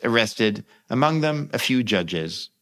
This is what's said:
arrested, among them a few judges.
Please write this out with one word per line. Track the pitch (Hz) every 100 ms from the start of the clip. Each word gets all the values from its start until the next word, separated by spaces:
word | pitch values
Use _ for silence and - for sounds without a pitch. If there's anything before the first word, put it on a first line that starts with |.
| 123
arrested, | 117 107 - 110 104 - _ _
among | 123 151 160
them | 151 151 143
a | 107
few | - 127
judges. | 110 101 85 87 80 - - _